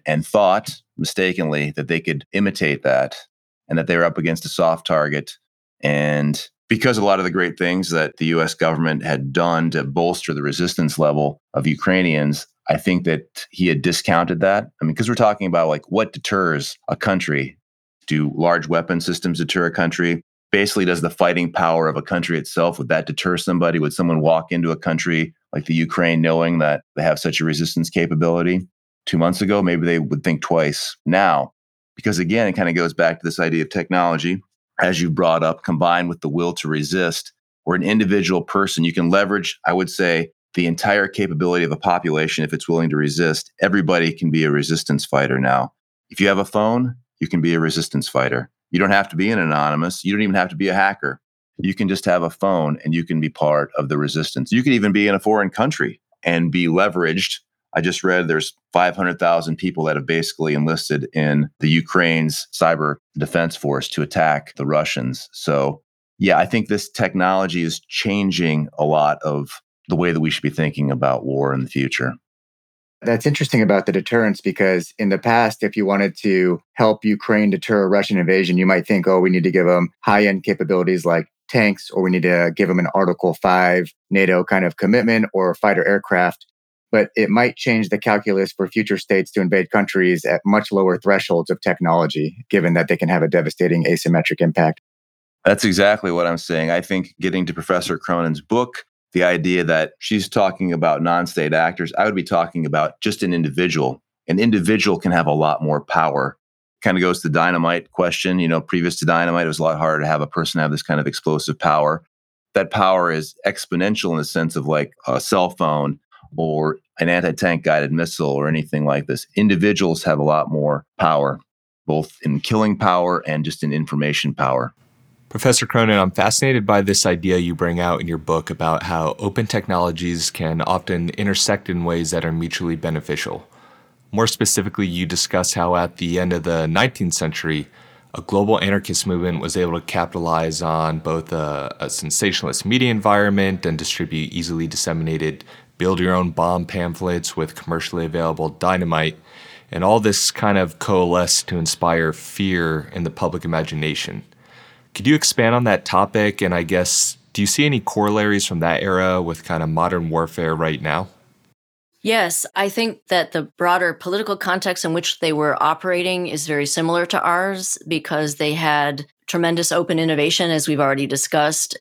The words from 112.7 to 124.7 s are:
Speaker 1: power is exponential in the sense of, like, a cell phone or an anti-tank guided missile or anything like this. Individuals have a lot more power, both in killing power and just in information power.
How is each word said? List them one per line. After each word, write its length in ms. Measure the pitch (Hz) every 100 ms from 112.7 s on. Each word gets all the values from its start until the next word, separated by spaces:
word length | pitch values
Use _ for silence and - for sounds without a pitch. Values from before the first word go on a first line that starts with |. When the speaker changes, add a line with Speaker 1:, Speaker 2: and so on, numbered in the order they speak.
Speaker 1:
power 400 | 107 95 92 87
is 240 | 80 76 - 98
exponential 640 | 98 - 87 98 107 92
in 60 | 80
the 80 | 73
sense 300 | 87 82 78
of, 120 | 69
like, 260 | 76 71 _ -
a 120 | 65
cell 300 | - 98 90
phone 500 | - 82 76 73 73 _ - - -
or 440 | 80 78 78 - _ -
an 100 | 82
anti-tank 540 | 87 87 71 92 82
guided 280 | 80 78 73
missile 380 | 80 82 - 73
or 180 | 71 73
anything 380 | 80 76 76 71
like 200 | 71 73
this. 220 | - - -
Individuals 640 | 107 90 101 101 92 82
have 140 | - 76
a 60 |
lot 280 | 73 76 73
more 340 | 78 73 71 - -
power, 420 | 85 73 71 69 - _ _ _ -
both 320 | 76 78 -
in 160 | 76 71
killing 380 | - 110 107 98
power 460 | 104 90 87 87 78
and 180 | 78 78
just 160 | -
in 100 | 76
information 640 | 76 76 73 73 76 71
power. 400 | 60 67 65 64